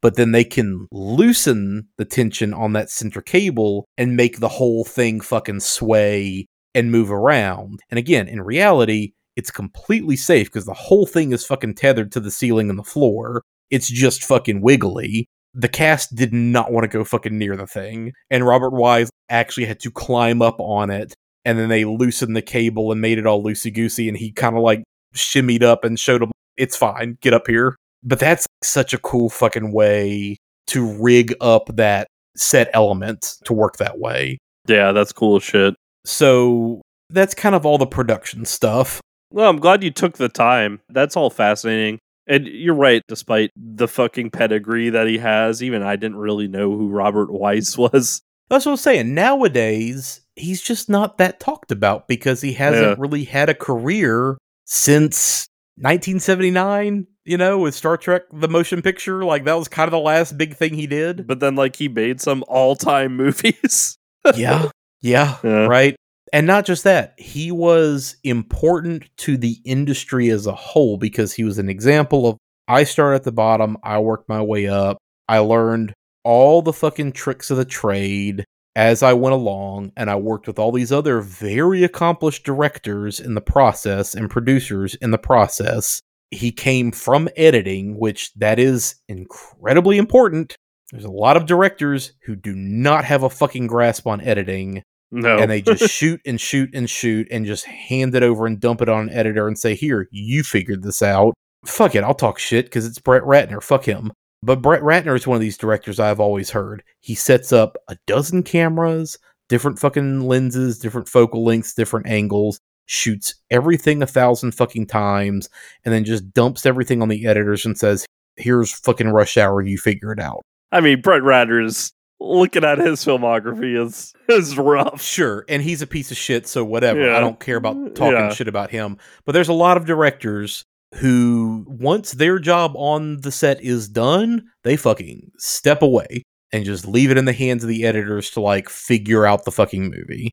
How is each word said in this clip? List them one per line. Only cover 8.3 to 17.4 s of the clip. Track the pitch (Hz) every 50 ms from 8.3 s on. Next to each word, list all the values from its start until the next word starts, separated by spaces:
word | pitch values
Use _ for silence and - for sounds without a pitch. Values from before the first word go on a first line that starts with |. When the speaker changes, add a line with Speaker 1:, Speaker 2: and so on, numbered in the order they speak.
| 120 107
Speaker 1:
reality, | 92 95 117 156 196 208 185 139 117 107 110 107 104 104 _ _ _ _ _
it's | - 117 -
completely | - - 104 92 _ - - - 214 226 - 160 139
safe | 131 - - 175 135 104 -
'cause | _ 110 92
the | - 95
whole | - - - 196 208 202 -
thing | - 165 160 139
is | 123 117 -
fucking | - 139 - - 113 101
tethered | - - 139 135 117 107 101
to | - 127
the | 107 104
ceiling | - - - 120 113 110 107 104
and | 98 98
the | 104
floor. | - - 151 143 127 104 110 113 117 120 120 - _ _ _ _ _
It's | - 135 - -
just | 123 120 131 127 - - -
fucking | - 135 123 - - 107 98
wiggly, | 98 120 139 - - 98 95 - - - 104 113 120 _ _ _ _ _ _
the | 127 120 120
cast | - - 160 156 156 143 - - 123
did | 110 131 117 110
not | 120 117 120 120 120 113 120
wanna | 120 113 113 110
go | - 110 107
fucking | - - 113 - 110 107
near | 107